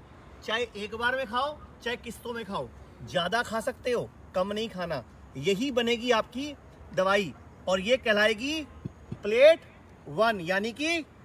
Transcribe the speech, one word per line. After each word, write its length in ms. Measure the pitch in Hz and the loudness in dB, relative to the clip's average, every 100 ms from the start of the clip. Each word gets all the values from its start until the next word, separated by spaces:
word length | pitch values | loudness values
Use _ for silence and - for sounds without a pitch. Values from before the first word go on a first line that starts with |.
| - - - - | -20 -20 -20 -12
चाहे 240 | - 220 233 208 | -4 -4 -4 -6
एक 200 | 208 220 | -8 -4
बार 200 | 247 262 | -2 -2
में 100 | 254 | -2
खाओ, 300 | 240 277 302 - - | -2 -2 -4 -14 -12
चाहे 140 | 233 240 | -8 -8
किस्तों 360 | 240 - 233 | -8 -12 -10
में 100 | 233 220 | -10 -6
खाओ। 220 | 190 123 - - - | -6 -8 -12 -20 -18
ज़्यादा 380 | 117 151 175 226 | -6 -2 0 -2
खा 160 | 233 226 | -2 -4
सकते 300 | 226 247 - | -4 -4 -2
हो, 180 | 233 117 - - 185 | -2 -2 -10 -6 -2
कम 180 | 190 | -2
नहीं 140 | 208 226 | -2 -6
खाना। 340 | 180 170 147 113 - - 135 | -6 -6 -6 -8 -16 -16 -4
यही 320 | 147 196 277 | 0 0 0
बनेगी 380 | 247 233 240 240 | 0 2 2 2
आपकी 400 | 226 - 240 294 277 - - - | 2 0 -6 -10 -12 -18 -20 -6
दवाई 400 | - 190 202 185 - - - - | 0 4 4 2 -6 -18 -8 -2
और 120 | 190 | 0
ये 160 | 190 254 | 2 2
कहलाएगी 600 | 233 208 214 220 262 311 294 - - - - - | 4 4 4 2 -2 -4 -6 -12 -14 -14 -16 -10
प्लेट 380 | 202 226 294 339 - - - - - | -2 8 8 8 2 -20 -20 -20 -8
वन, 300 | 147 220 214 | 0 2 2
यानी 300 | 165 190 220 | -2 -2 -2
कि 280 | 226 302 339 285 - | -2 -2 -2 -4 -14